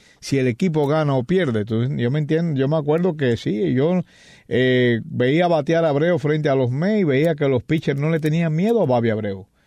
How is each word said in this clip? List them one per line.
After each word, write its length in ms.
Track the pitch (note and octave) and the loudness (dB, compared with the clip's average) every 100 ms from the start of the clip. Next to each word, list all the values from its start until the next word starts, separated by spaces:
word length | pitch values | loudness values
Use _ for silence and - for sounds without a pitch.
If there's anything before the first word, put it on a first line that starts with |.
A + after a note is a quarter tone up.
| _ _ | _ _
si 160 | - C#3 | -4 0
el 100 | B2+ | 0
equipo 400 | A#2+ F#3 D#3 C#3+ | 0 0 0 0
gana 260 | D#3 D3+ | 2 2
o 100 | C3+ | 0
pierde. 360 | A#2+ F#3 D#3+ A2 | 0 0 0 -2
Entonces, 360 | G#2 A2+ B2+ C#3+ | -2 -2 -2 -2
yo 120 | A#2+ | -2
me 80 | D3 | -2
entiendo, 400 | D3 D#3+ E3+ C3+ | 0 -2 0 -2
yo 80 | C3+ | 0
me 80 | D#3+ | 0
acuerdo 400 | D3 D#3+ F3+ D#3 | 0 0 0 0
que 220 | C3 A#2 | -2 -2
sí, 340 | - G#3 F3+ | -2 -2 0
yo, 300 | B2+ D#3 F3+ - - - - - | 0 2 0 -4 -12 -20 -20 -4
eh, 520 | A#2+ B2+ B2+ B2 A#2 | 0 2 2 2 0
veía 440 | - A#2+ B2 D#3 F3 | -2 -2 0 2 2
batear 380 | D#3+ C#3+ E3 E3 | 0 0 0 2
a 40 | |
Abreu 280 | C#3+ E3 E3 | 2 0 0
frente 320 | D3 D#3 D3+ | 0 0 0
a 40 | |
los 160 | C3+ B2 | 0 0
Mets 300 | C3 F#3 G#3+ | -2 0 0
y 40 | |
veía 300 | E3+ C3 E3 | 2 2 2
que 140 | D3+ C#3+ | 0 0
los 140 | B2+ | 0
pitchers 360 | - D#3 E3 C#3 | 0 -2 0 -2
no 120 | D3+ | -2
le 100 | E3 | 0
tenían 340 | D#3 D#3+ E3+ | 0 0 -2
miedo 280 | D#3 G#3 A#3 | 0 0 0
a 40 | D3+ | 2
Babi 220 | B2 A#2 | 2 0
Abreu. 360 | G#2+ G#2 G2 F#2 _ | -2 -4 -8 -12 _